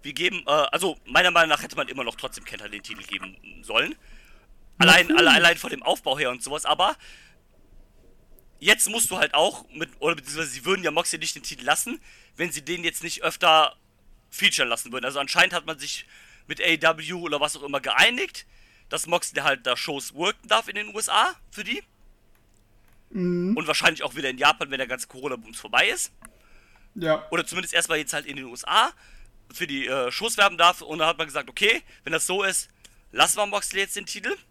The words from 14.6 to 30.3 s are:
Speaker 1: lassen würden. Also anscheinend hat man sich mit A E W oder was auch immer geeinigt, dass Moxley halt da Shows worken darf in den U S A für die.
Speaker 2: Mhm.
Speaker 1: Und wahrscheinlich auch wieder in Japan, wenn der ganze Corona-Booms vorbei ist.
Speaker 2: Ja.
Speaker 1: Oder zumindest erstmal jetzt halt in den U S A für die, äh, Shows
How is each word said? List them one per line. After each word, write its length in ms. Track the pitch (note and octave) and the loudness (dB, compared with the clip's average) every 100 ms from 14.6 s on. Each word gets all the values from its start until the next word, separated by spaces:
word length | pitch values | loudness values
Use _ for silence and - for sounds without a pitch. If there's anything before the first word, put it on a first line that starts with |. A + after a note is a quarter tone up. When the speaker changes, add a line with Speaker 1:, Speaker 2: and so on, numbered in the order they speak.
| B2+ | 0
Speaker 1:
lassen 240 | A#2 B2 | -2 -4
würden. 140 | B2 B2 | -6 -4
Also 140 | C#3 | -4
anscheinend 340 | C#3 E3+ F3+ | -2 2 4
hat 140 | F3 D#3 | 2 -6
man 100 | D#3 | -10
sich 300 | D3 - - - - - - | -8 -10 -12 -20 -20 -20 -12
mit 120 | - | -2
A 60 | F3 | 0
E 160 | E3 | 4
W 320 | D#3+ D#3+ D#3 | 2 2 -6
oder 260 | F3+ E3+ D3 | -8 -4 -2
was 160 | D3 D3 | -2 -4
auch 80 | |
immer 180 | C#3+ C#3 | -6 -6
geeinigt, 680 | C3+ A#2 G3+ B3 G4 - - - - _ - | 0 4 4 4 -6 -8 -18 -20 -20 _ -8
dass 160 | D3+ - | -8 0
Moxley 360 | E3+ - - | -2 0 -2
halt 260 | C#3+ C3+ B2+ | 0 0 -2
da 100 | A#2+ | -2
Shows 380 | - C#3+ - C3+ | -4 -6 -8 -4
worken 320 | F3+ A3 - | -4 -4 0
darf 200 | G#3+ A3+ | 0 0
in 80 | G3+ | -8
den 200 | G#3 G3+ | -8 -6
U 20 | |
S 100 | - | 0
A 280 | G3+ B3+ F4+ - | 2 2 -2 -16
für 120 | - | -12
die. 200 | G#3 C4 - _ - _ _ _ _ _ _ _ _ _ _ | -6 -6 -8 _ -20 _ _ _ _ _ _ _ _ _ _
Speaker 2:
Mhm. 440 | G#3+ F3+ F3 F3+ A#3 | -2 0 0 0 0
Speaker 1:
Und 120 | D3+ | 0
wahrscheinlich 340 | - F3 D#3+ | 2 2 2
auch 140 | C#3+ D3+ | -6 -4
wieder 140 | C3+ | -4
in 100 | B2+ | 2
Japan, 320 | C#3+ D#3 C#3+ | 2 2 -2
wenn 80 | C3+ | -4
der 80 | B2+ | -4
ganze 200 | B2+ - | -6 -8
Corona-Booms 520 | C3 C3+ B2 A#2 A#2+ | -8 -6 -6 -10 -16
vorbei 280 | G#3 C3+ F#3+ | 0 4 4
ist. 220 | F4+ - _ - _ _ - _ _ - - | 2 -6 _ -20 _ _ -20 _ _ -20 -6
Speaker 2:
Ja. 320 | E3 D3+ - | 0 0 0
Speaker 1:
Oder 140 | E3 E3 | -4 -2
zumindest 280 | F3 F3+ | -6 -2
erstmal 240 | E3+ E3 D#3 | -2 0 -2
jetzt 140 | C#3+ | -2
halt 120 | D3+ D3 | -6 -6
in 120 | C#3 | -12
den 80 | B2+ | -12
U 80 | |
S 100 | B2 - | -12 0
A 260 | F#3 C4+ - - - - - _ | 2 2 -2 -20 -20 -20 -20 _
für 140 | - E3 | -8 -4
die, 200 | C#3 B2 | -4 -2
äh, 240 | C3+ B2 | 0 -2
Shows 260 | - A3 | -2 -4